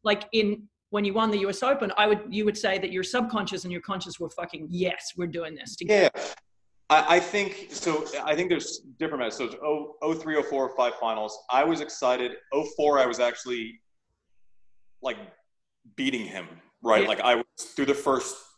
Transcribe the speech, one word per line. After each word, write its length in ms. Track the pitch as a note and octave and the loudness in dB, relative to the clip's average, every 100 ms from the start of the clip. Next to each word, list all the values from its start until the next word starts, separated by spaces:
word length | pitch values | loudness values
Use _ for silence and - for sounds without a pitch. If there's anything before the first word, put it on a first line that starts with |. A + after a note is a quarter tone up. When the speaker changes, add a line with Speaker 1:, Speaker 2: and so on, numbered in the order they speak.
Speaker 1:
like, 200 | G#3+ G#3 - | 2 0 2
in, 340 | A3+ G#3 G#3+ - _ _ | 2 2 -2 -8 _ _
when 160 | G#3 | -2
you 80 | G3+ | 0
won 160 | G#3 A3 | 2 2
the 80 | G#3 | 2
U 100 | G3 | 0
S 120 | F#3+ | 0
Open, 300 | B3+ C#4 G#3 G#3 | 0 0 0 2
I 100 | G#3+ | 4
would, 140 | G#3 B3 | 4 0
you 140 | G3+ | 0
would 120 | G#3 G#3 | 0 0
say 220 | G#3 F#3+ | -2 0
that 120 | F3+ | -2
your 120 | F3+ | -4
subconscious 600 | F#3 B3 A3+ G#3+ F#3 F#3 | -2 -2 0 -2 -4 -6
and 80 | F3+ | -6
your 100 | F3 | -8
conscious 380 | - F#3 F3+ - | -6 -6 -8 -8
were 120 | E3+ | -8
fucking, 360 | - F3 E3 D#3+ | -8 -10 -10 -8
"Yes, 420 | F3 F3+ - - F3+ | -2 -2 -2 -10 -6
we're 100 | F3 | -6
doing 260 | E3+ D#3+ | -4 -8
this 220 | D#3+ - | -10 -14
together." 340 | - F3 G#3 E3+ | -8 2 6 6
Speaker 2:
Yeah. 180 | - - - _ _ _ _ _ | 4 -10 -12 _ _ _ _ _
I, 280 | D#3 D#3 F3 | 6 8 4
I 20 | |
think, 480 | F3 G#3 G3+ - - | 4 -2 -2 -6 -12
so 380 | - F3 D3+ D#3 C#3+ | -4 -2 -2 -2 -6
I 100 | D3+ | 0
think 140 | D#3 F3+ | 0 2
there's 300 | E3 - - - B2 | 0 -2 -12 -16 -6
different 220 | D#3 C#3+ | -4 -2
matches. 180 | A#2 G#2+ | -4 -4
So 80 | |
it's 100 | - D3 | -6 -4
oh, 360 | D3+ D3+ D3 - | -2 -2 -4 -4
oh 140 | D#3 | -4
three, 200 | D#3 D#3 D3+ | -2 0 -2
oh 40 | |
four, 300 | C#3 C#3 B2+ | 0 -2 -2
oh 40 | |
five 200 | - A#2+ | 0 0
finals. 420 | A#2 A2+ A2 G#2+ - - | 0 -2 -2 -4 -8 0
I 120 | B2+ | 2
was 160 | D#3 D#3 | 4 0
excited. 520 | D3+ - B2+ B2+ B2 - _ | -4 -2 0 0 -2 -6 _
Oh 120 | C#3 - | -4 -4
four, 220 | - D3 C#3 | 2 4 4
I 80 | |
was 140 | B2+ A2+ | 2 2
actually, 640 | A#2+ A#2 B2+ A#2+ A2+ A#2 _ _ _ _ _ _ - - - - - - | 0 -2 -6 -6 -6 -14 _ _ _ _ _ _ -20 -20 -20 -20 -20 -8
like, 140 | C3 G#2 - _ _ _ _ _ - | -8 -8 -12 _ _ _ _ _ -18
beating 300 | - C3+ B2 | -4 -2 -2
him, 220 | F#2+ F#2+ E2+ E2 _ _ | -6 -10 -12 -18 _ _
right? 220 | A#2 G#2+ | 4 4
Speaker 1:
Yeah. 40 | G2+ | 4
Speaker 2:
Like, 140 | G#2 | 2
I 140 | A2+ | 4
was 100 | A#2+ - - - | 4 0 -12 -8
through 120 | - C3+ | -2 2
the 60 | |
first 420 | C#3 C#3 C3 - - - | 2 2 0 0 -12 -18